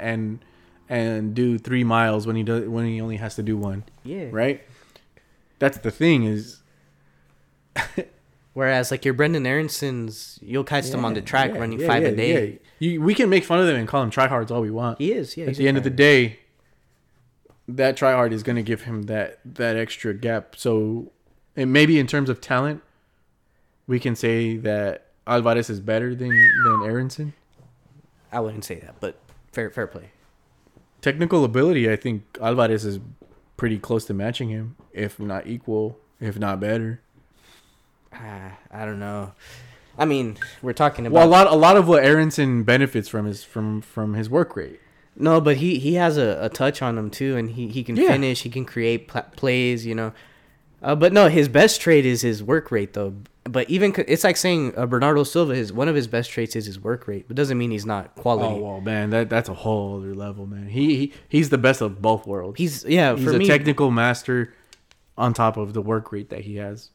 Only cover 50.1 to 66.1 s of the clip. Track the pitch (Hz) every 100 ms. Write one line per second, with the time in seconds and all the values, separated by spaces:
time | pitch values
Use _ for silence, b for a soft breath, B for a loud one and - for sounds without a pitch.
50.1 | - b b b b b _ 135 151 170
51.1 | 196 190 160 143 131 214 - - 156 131
52.1 | 123 120 107 104 156 151 117 101 - 98
53.1 | 98 - _ - 127 120 180 202 196 -
54.1 | 160 208 - 185 170 131 - 120 123 139
55.1 | 147 143 175 165 131 110 104 147 147 117
56.1 | 117 120 - 113 113 107 98 101 120 -
57.1 | 101 - 131 143 123 120 107 107 101 92
58.1 | - 123 113 113 104 104 95 98 107 104
59.1 | 113 113 117 117 92 110 107 101 98 95
60.1 | 98 101 101 98 101 101 117 147 139 139
61.1 | B B 147 151 139 123 135 110 98 107
62.1 | 110 - 98 90 104 170 139 - 170 147
63.1 | 123 131 151 196 147 147 139 139 117 120
64.1 | 120 - 123 117 b b b _ _ _
65.1 | - 120 117 113 110 104 107 101 113 107